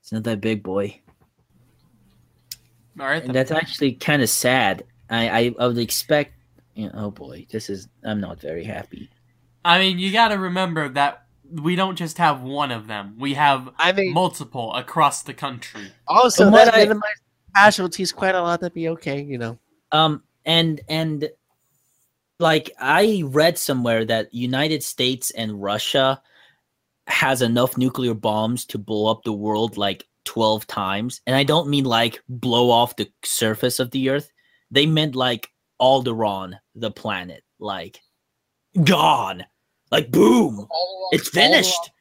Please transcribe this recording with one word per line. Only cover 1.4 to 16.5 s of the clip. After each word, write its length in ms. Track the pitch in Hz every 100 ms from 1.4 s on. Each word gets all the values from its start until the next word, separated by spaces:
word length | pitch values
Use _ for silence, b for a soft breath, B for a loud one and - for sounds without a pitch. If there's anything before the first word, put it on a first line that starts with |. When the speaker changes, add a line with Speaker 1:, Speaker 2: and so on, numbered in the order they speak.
| _ _ _ _ _ _ _ _ _ _ _ - _ _ _ -
Speaker 2:
All 60 | 135
right, 160 | 156
Speaker 1:
And 60 | 127
Speaker 2:
then. 40 |
Speaker 1:
that's 180 | 127 131
actually 400 | 156 160 - 143
kinda 320 | - - 147 120
sad. 580 | - 123 127 104 95 - _ _
I, 200 | 117 117
I, 260 | 110 120 117
I 80 | 123
would 100 | 120
expect, 560 | 113 - - 147 143 _ _ _ _
you 120 | - 107
know, 40 | -
oh 160 | 104
boy, 340 | 101 - - -
this 180 | 110 110
is, 200 | 98 - _
I'm 180 | 110 104
not 180 | 90 87
very 240 | 71 82
happy. 460 | 92 - - - - _ _ _ _ _ 175
Speaker 2:
I 120 | 175
mean, 200 | 190 180
you 120 | 190
gotta 260 | 214 226 202
remember 480 | 190 180 185 160 143
that 360 | 135 143 - _ _ _
we 240 | 165 151 180
don't 200 | 190 170
just 200 | 170 156
have 240 | 165 139
one 300 | 127 143 143
of 160 | 117 107
them. 280 | 107 101 110
We 140 | 139
have 360 | 139 147 135 127 -
Speaker 3:
I 140 | 170
mean, 220 | 196 190
Speaker 2:
multiple 600 | 175 180 - 123 131 113
across 500 | 123 123 170 147 -
the 100 | -
country. 580 | 123 143 123 - 107 98 _ -
Speaker 3:
also, 380 | 180 247 -
Speaker 1:
From 80 | 202